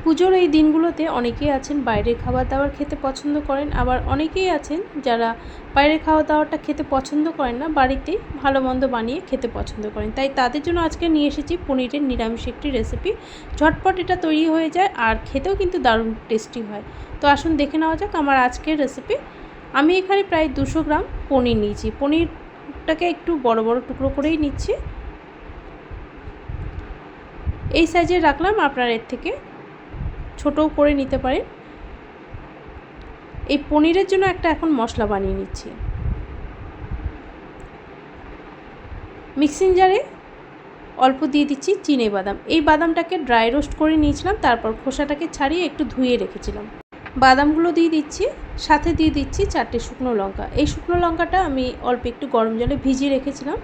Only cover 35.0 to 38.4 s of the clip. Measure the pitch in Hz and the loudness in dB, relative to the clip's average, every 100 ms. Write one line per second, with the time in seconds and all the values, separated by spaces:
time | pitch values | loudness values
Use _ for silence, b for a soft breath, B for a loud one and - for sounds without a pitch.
35 | 208 202 190 190 190 - - - - - | 0 0 -2 -4 -6 -10 -12 -8 -6 -4
36 | - - - - - - - - - - | -4 -4 -8 -12 -12 -14 -16 -14 -10 -8
37 | - - - - - - - - - - | -8 -10 -16 -18 -18 -18 -18 -18 -18 -18
38 | - - - - | -18 -18 -18 -18